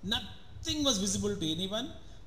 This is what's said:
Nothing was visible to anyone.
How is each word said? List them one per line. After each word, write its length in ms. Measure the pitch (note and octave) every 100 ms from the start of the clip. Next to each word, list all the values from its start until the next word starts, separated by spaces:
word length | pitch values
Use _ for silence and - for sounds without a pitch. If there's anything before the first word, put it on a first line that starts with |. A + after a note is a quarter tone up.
Nothing 800 | F#3+ B3 - - - - - D#4
was 140 | C#4 G#3
visible 360 | G3+ G3 G3+
to 160 | G3 D#3+
anyone. 420 | D#3+ F#3+ G#3+ C#4 - - -